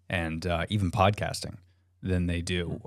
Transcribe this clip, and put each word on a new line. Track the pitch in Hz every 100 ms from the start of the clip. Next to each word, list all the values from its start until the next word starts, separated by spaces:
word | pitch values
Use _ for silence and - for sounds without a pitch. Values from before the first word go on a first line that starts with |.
| -
and, | 92 82 80 87
uh, | 82 85
even | 107 95
podcasting | 90 95 104 80 - - - - _ _ -
than | 92 90 87
they | 85
do, | 85 90 85 82